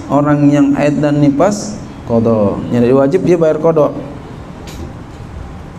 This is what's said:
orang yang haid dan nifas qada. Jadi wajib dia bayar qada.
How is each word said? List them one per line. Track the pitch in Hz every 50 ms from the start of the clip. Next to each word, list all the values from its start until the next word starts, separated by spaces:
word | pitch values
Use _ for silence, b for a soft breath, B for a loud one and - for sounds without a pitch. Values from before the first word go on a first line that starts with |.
| - -
orang | 143 139 147 151 147 147 147 143
yang | 143 143 143 139 143
haid | - 147 147 147 -
dan | 147 147 143 143 147
nifas | 143 139 143 165 202 208 - - - - - - - - - - -
qada. | 117 117 110 113 113 110 104 98 87 - - 82 -
Jadi | 120 120 120
wajib | 131 139 139 139 156 190 -
dia | 160 175 165
bayar | 160 156 156 156 156
qada. | 165 165 156 143 - - - - - - - - - - - - - - - - - - - - - - - - - - - - - - - - - - - - - -